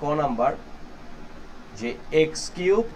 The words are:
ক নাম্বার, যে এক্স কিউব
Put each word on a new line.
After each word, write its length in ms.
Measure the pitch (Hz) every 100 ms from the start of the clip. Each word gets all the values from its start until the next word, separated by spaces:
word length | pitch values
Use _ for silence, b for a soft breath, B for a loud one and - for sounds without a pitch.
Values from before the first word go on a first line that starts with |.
ক 20 |
নাম্বার, 480 | 147 151 139 117 127 - - - - - - - - - - - - -
যে 160 | 113 - -
এক্স 400 | 156 156 - - 170
কিউব 280 | 180 202 226